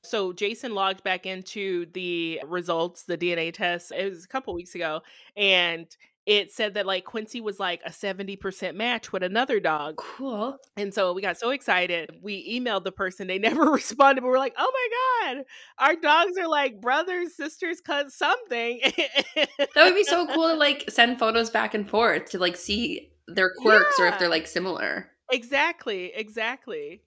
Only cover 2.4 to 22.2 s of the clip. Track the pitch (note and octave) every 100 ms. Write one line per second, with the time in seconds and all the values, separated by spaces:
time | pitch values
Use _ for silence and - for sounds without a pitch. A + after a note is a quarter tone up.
2.4 | D3 F3+ F3 E3 F3 F3+ - E3+ F3 E3+
3.4 | E3 E3+ F3+ F3 - - G3 F3 F3+ C4+
4.4 | C4 F3 F3+ F3+ E3 D#3 - - - -
5.4 | G3+ F#3 F3 E3 E3 _ _ _ - G#3
6.4 | E3+ - G#3+ G3+ G3 F#3+ F#3 A3 G#3+ A#3+
7.4 | G#3+ G3+ F#3+ F3 - - G3+ F#3+ G3 G3
8.4 | G3 F#3 F#3 E3 A#3 A#3 - F#3+ F3+ G3+
9.4 | C4+ A3 F3+ D#3 D3 D#3 - - C4+ G#3+
10.4 | A#3 C#4 _ - G3+ G3 F#3 F3+ G3 E3+
11.4 | A#3 C4+ - F#3 F3+ E3+ D#3 E3 F#3 G3
12.4 | E3 A#3+ B3 G3 F#3+ F#3 F#3+ F3+ F#3 F#3+
13.4 | A3 A#3+ D#4 C#4 - A#3 C#4 C4 B3 C4
14.4 | C4+ - F#4+ C5 B4 A#4 C5 B4 F4+ B3+
15.4 | C4 - - - C4+ E4 D#4 D#4 F#4+ F4+
16.4 | E4 D4+ C#4 G#3 A#3+ C#4 F4+ F4+ F4 -
17.4 | D4+ - E4+ E4 - D4 C#4+ - D4 A#4+
18.4 | A4+ A#3 A#3 A#3+ B3+ - C#4+ B3+ - -
19.4 | C#4 - C#4 D4 F4 F#4 G4+ F4+ D#4+ D4+
20.4 | E4 D#4+ C#4+ C#4+ - - A#3+ B3 A3 A3+
21.4 | A3+ G#3+ A3 G#3+ G3+ G#3 A#3 D#3